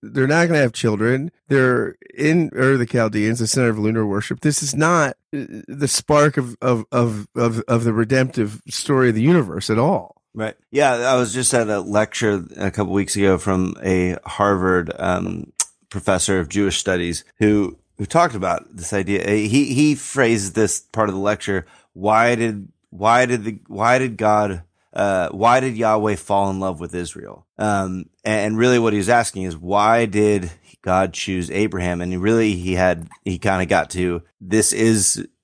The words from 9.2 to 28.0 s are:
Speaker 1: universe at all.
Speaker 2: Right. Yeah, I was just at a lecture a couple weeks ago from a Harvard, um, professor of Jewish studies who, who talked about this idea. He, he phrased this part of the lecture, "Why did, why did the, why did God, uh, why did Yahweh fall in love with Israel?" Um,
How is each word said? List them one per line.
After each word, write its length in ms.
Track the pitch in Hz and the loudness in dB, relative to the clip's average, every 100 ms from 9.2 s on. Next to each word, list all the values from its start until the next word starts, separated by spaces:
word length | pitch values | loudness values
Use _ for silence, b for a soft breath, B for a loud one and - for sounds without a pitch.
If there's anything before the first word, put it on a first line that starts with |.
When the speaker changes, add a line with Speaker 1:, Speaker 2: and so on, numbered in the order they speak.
Speaker 1:
universe 480 | 127 175 107 80 - | 4 4 2 -4 -2
at 80 | 110 | 0
all. 380 | 139 170 87 _ _ | 2 0 -4 _ _
Speaker 2:
Right. 220 | 110 110 - _ | -8 -8 -8 _
Yeah, 220 | 135 143 | 0 2
I 220 | 123 123 127 | 2 2 2
was 180 | 120 | 2
just 200 | 117 120 | 0 0
at 160 | 123 110 | 2 2
a 100 | 104 | -2
lecture 680 | 95 104 107 - 113 101 85 - | 0 0 0 0 0 -2 -4 -6
a 120 | 95 | -6
couple 220 | 104 95 | -4 -2
weeks 240 | 98 98 101 | 0 -2 2
ago 220 | 98 92 | 2 2
from 380 | 101 92 92 - | 2 0 -2 -4
a 360 | 92 92 90 90 - | 0 2 0 -2 -8
Harvard, 640 | - 101 98 92 92 85 - | -2 0 2 2 0 0 -4
um, 540 | 90 90 92 87 - _ - _ _ | -2 -2 -4 -8 -12 _ -10 _ _
professor 500 | 98 85 92 - 95 | -6 0 0 2 0
of 80 | 78 | 0
Jewish 280 | 101 98 85 | -2 -2 -2
studies 460 | - 92 87 82 - _ | -2 -2 -2 -6 -10 _
who, 400 | 107 104 92 85 _ _ | 2 2 0 -6 _ _
who 80 | 104 | -2
talked 300 | 160 170 113 | 2 2 0
about 300 | 90 85 - - | -4 -4 -6 -14
this 160 | 85 | -6
idea. 340 | 101 95 98 98 | -4 -2 -2 0
He, 440 | 107 104 127 135 | 0 2 0 2
he 220 | 123 151 139 | 2 2 0
phrased 580 | - 135 120 113 98 | -4 0 2 2 0
this 280 | 98 104 - | 0 0 0
part 260 | - - 107 | -6 -2 -2
of 80 | 95 | 0
the 60 | |
lecture, 440 | 101 107 - 95 87 b b | -2 -2 -2 -4 -4 b b
"Why 420 | 92 98 110 117 120 | -6 0 2 4 2
did, 320 | 117 104 95 _ _ | -2 -4 -12 _ _
why 360 | 92 104 120 123 | -4 2 4 2
did 200 | 123 107 | 0 -4
the, 140 | 107 _ | -10 _
why 300 | 101 113 127 | -2 2 2
did 200 | 131 104 | 0 -2
God, 460 | 107 107 104 90 82 _ _ | 2 2 0 -4 -12 _ _
uh, 380 | - 101 95 87 | -4 -2 0 -2
why 320 | 95 113 127 | 0 4 4
did 160 | 131 110 | 2 0
Yahweh 400 | 113 110 107 98 | 2 2 2 -2
fall 320 | - 98 98 | 0 0 0
in 100 | 95 | -2
love 220 | 95 80 | -4 -6
with 120 | 85 | -8
Israel?" 540 | 90 87 - 50 - _ - | -8 -8 -12 -16 -18 _ -6
Um, 520 | 107 101 95 92 | -2 0 -2 -6